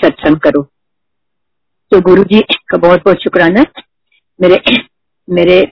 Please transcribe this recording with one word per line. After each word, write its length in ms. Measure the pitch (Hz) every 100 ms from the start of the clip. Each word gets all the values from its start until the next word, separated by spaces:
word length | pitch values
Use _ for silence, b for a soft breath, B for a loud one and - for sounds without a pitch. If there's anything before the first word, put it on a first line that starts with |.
| 165
सत्संग 320 | - 156 156
करो।" 260 | 151 143 139 _ _ _ _ _ _ _ _ _ _ _ _
तो 100 | 196
गुरु 220 | 180 185
जी 180 | 196 214 - - -
का 100 | -
बहुत-बहुत 400 | 170 180 196 180
शुक्राना। 460 | - 180 170 208 311 - - _ _ _ _ -
मेरे, 360 | 180 185 - 262 - _ _ _ -
मेरे 360 | 175 175 180 -